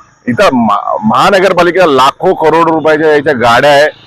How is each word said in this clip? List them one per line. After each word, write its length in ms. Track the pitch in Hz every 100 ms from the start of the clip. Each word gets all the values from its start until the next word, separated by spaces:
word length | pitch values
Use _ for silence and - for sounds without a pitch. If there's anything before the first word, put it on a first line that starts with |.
| - _ -
इथं 200 | 220 190
मा-, 440 | 127 110 101 - -
महानगरपालिकेला 840 | 220 127 175 196 190 175 175 175 175
लाखो 480 | 131 135 - 180
करोड 360 | 170 156 160 165
रुपयाच्या 420 | 160 151 151 160
याच्या 200 | 147 147
गाड्या 380 | 127 120 120 143
आहे 180 | 143 151 -